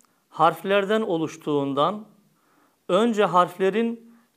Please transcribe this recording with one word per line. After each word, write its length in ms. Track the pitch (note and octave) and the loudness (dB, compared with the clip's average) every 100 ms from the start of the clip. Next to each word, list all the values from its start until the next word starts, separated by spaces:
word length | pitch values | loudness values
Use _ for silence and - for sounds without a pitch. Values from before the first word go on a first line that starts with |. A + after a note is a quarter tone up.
| _ _ _ | _ _ _
harflerden 720 | - D#3+ E3 F#3+ G3+ G3 A3 | 2 2 2 0 0 0 -2
oluştuğundan 1040 | A3 E3 D#3 - D#3 C#3+ C#3 C#3 E3 G#3+ - _ _ _ _ _ _ _ - | -2 -4 -4 -8 -4 -2 0 0 -2 -2 -12 _ _ _ _ _ _ _ -2
önce 360 | F#3 A#3+ G#3 | 0 2 2
harflerin 880 | F#3 F3+ F3 - F#3+ G#3+ A#3 A#3 - - _ | 2 2 2 0 -2 0 -4 -6 -16 -20 _